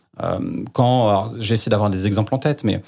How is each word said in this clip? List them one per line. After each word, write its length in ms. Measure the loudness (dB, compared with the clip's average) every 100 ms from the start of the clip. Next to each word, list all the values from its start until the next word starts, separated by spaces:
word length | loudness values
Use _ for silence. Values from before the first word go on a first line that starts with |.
| _ -8
Euh, 400 | -4 -4 -4 -6 -6
quand, 380 | 0 2 4 4
alors, 240 | 2 0 -4
j'ai 160 | -2 0
essayé 140 | 2
d'avoir 180 | 2 2
des 180 | 0 0
exemples 260 | 0 0
en 60 | 0
tête, 240 | 0 0
mais 180 | 0 -2